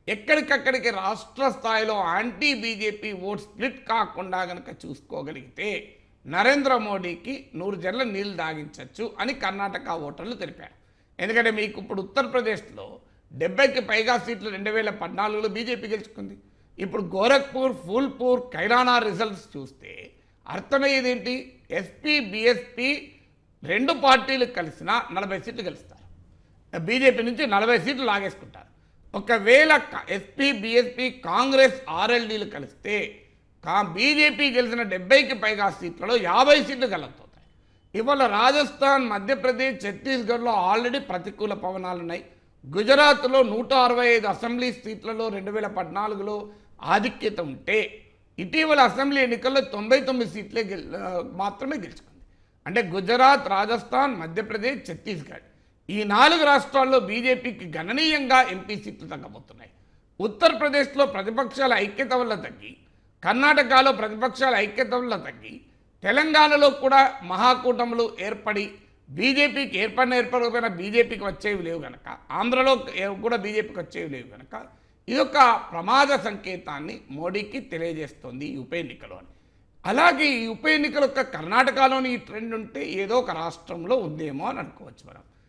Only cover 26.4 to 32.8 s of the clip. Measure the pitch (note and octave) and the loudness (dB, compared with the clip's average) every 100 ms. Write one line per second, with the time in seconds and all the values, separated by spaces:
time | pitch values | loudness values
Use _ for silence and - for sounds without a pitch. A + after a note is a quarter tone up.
26.4 | _ _ _ E3+ E3 B3+ C4+ A3+ A#3 A3+ | _ _ _ -8 -2 4 4 4 0 -2
27.4 | C#4 G3 A3 A#3 F#3 C4+ A#3+ G3+ G3 - | 0 2 4 2 0 -4 -2 -2 -4 -10
28.4 | - - - _ _ _ - G3+ G#3 A3+ | -18 -20 -20 _ _ _ -12 -8 0 2
29.4 | G3+ C4 D#4 D4 - - - G3 - - | 8 8 8 4 2 -10 -8 -8 -8 -2
30.4 | C#4 A3 A3+ A#3 A3+ - B3+ - E3+ G3 | -2 -2 0 2 2 -2 -6 -6 -2 0
31.4 | C4+ C4+ C4 - - E3 G#3+ A#3+ A3 G#3+ | 2 6 6 4 -8 -4 0 0 0 -6
32.4 | F3 C#3+ B2+ - | -8 -10 -14 -12